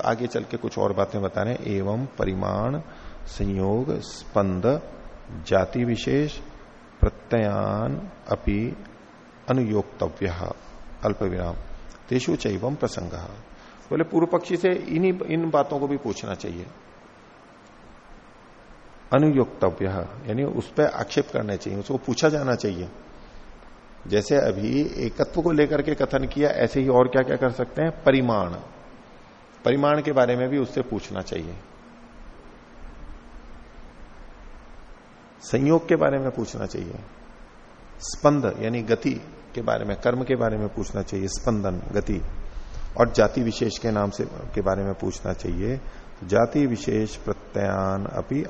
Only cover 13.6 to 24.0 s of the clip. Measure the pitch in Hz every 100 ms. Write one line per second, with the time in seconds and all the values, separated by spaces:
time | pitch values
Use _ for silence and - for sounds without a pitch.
13.6 | - - - 147 165 160 170 170 175 175
14.6 | 190 180 - 160 185 185 - 160 165 151
15.6 | 139 143 139 139 110 - 107 92 98 85
16.6 | 87 - - - - - - - - -
17.6 | - - - - - - - - - -
18.6 | - - - - - 135 156 135 117 -
19.6 | 95 87 95 95 - - - 117 139 -
20.6 | - - 151 - - 143 - 120 107 95
21.6 | - 98 101 135 - 120 156 151 135 117
22.6 | 107 87 90 - - - - - - -
23.6 | - - - -